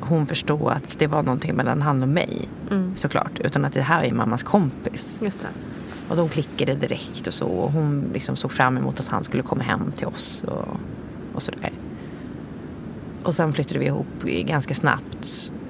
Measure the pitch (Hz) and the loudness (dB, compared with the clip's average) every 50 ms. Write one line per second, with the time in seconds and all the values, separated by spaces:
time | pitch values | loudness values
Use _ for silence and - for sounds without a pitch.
0 | - 127 170 160 147 143 - - - - 147 151 - 127 123 127 - - - - | 0 2 4 4 4 2 0 0 2 2 2 2 4 2 2 2 0 -2 2 2
1 | 156 147 147 151 - 131 127 131 - - 101 123 131 123 131 151 143 151 139 131 | 2 4 4 4 4 4 2 2 0 0 0 2 2 2 2 4 4 4 4 4
2 | 131 135 151 180 - - - - - - - - - - 202 190 185 180 190 - | 4 4 4 4 2 0 -2 -4 -4 -6 -8 -10 -4 -2 0 0 0 0 0 0
3 | - 143 - - - - - - - 147 - 143 139 143 - 135 131 143 165 165 | 0 2 2 2 0 0 -2 -2 -2 0 2 2 0 2 2 0 2 4 4 4
4 | 147 120 - 120 107 110 113 123 - - - 208 170 131 - - - - - - | 4 2 2 2 2 2 0 0 2 4 4 6 6 4 0 -2 -6 -6 -4 -4
5 | - - - - 220 202 - - - - - - - - - - - - - - | -6 -6 -6 -4 -4 -4 -4 -4 -8 -8 -8 -10 -10 -10 -10 -10 -10 -10 -12 -12
6 | - - 170 170 170 151 - 156 139 - - - 135 131 135 143 - - - - | -6 0 2 2 2 4 2 0 -2 -2 -2 0 2 2 2 2 0 -2 -2 -4
7 | - - - - - 87 - - - - - - - 143 147 160 151 147 143 143 | -4 -8 -10 -6 -4 -4 -2 0 0 0 2 2 2 2 4 4 4 4 2 2
8 | - - - - - - 131 - - 131 - - 131 127 127 127 135 131 131 - | 0 0 -2 -2 -2 -2 -2 -2 -2 0 4 4 4 6 6 4 2 0 0 -2
9 | - - - 101 - - 123 127 131 - - - - - - - - - - - | -2 -2 -2 -2 0 0 0 0 0 0 0 0 2 0 0 0 0 -2 -2 -2
10 | - - - - - - - - - - - - - - - - - - - - | -4 -4 -4 -4 -2 -2 -2 -4 -4 -4 -4 -4 -4 -4 -6 -6 -6 -8 -8 -10
11 | - - - - - - - - - - - - - - - - - - - - | -10 -12 -12 -10 -10 -8 -2 0 0 0 0 -2 -4 -6 -6 -8 -10 -10 -10 -10
12 | - - - - - - - - - - - - - - - - - - - - | -10 -10 -10 -10 -10 -10 -10 -10 -10 -10 -10 -10 -10 -10 -10 -10 -10 -10 -10 -10
13 | - - - - - 185 151 - 165 156 143 - 139 - - 135 135 143 143 - | -10 -10 -10 -4 -2 0 2 4 2 2 2 2 0 0 0 0 0 2 0 0
14 | - - - - - - - 87 - - 165 143 - - 143 - - 143 - - | -2 -4 -6 -4 -2 0 0 0 0 2 2 2 2 0 0 2 4 4 4 4
15 | - - - - - - - - - - - - - | 0 -6 -10 -6 -4 -2 -2 -2 -4 -4 -8 -10 -10